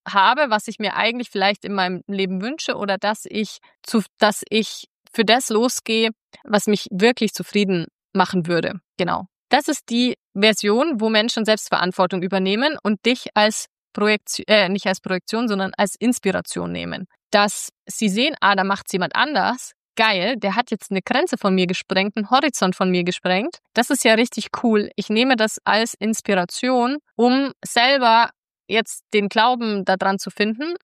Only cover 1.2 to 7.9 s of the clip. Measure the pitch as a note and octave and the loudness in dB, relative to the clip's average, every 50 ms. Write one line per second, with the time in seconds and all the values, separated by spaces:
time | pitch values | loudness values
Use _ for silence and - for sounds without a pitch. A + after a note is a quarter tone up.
1.2 | B3 - - G3+ F#3+ G3+ G#3 - - - G3+ G3 F#3 F3+ F#3 F3 - - G3+ F#3+ | -8 -6 -2 0 0 0 0 -2 -6 -6 -2 -2 -2 -2 -4 -6 -8 -6 -4 -2
2.2 | F#3+ F#3 F#3+ F#3 G3 A#3+ D4+ E4 - - - - G3+ G3+ F#3+ F#3+ - G#3 G#3+ - | -2 -2 -2 -4 -6 -6 -8 -6 -6 -6 -6 -4 -4 -4 -4 -2 -2 -2 -4 -4
3.2 | - - - G#3+ G#3+ - - - _ _ _ _ - - - A3 - - _ - | -8 -8 -4 -4 -4 -6 -8 -16 _ _ _ _ -8 -2 -2 -2 -2 -4 _ 0
4.2 | A3 G#3 G3+ - - - G#3 A3 G#3 - - - - - _ _ _ _ - - | 2 2 2 0 -4 -2 0 0 0 -2 -6 -14 -18 -20 _ _ _ _ -2 0
5.2 | G#3+ G3+ A3+ C4 - - A3 G#3 A#3+ B3+ - - - - A3 A3 A3+ A3+ - _ | 2 4 4 2 2 2 0 2 2 0 0 -4 -4 -2 0 0 0 0 -2 _
6.2 | _ _ - - - - G#3+ G3+ - G#3+ G#3 - - - G3+ F3+ G#3+ A#3+ B3 - | _ _ -20 -20 -4 -2 0 0 2 2 0 0 -2 -4 -2 0 2 2 2 2
7.2 | A3 G3+ - - F3 - - G#3 G#3 F#3 F#3 E3+ D#3+ - | -2 -2 -2 -6 -8 -4 -2 0 0 0 0 -2 -2 -6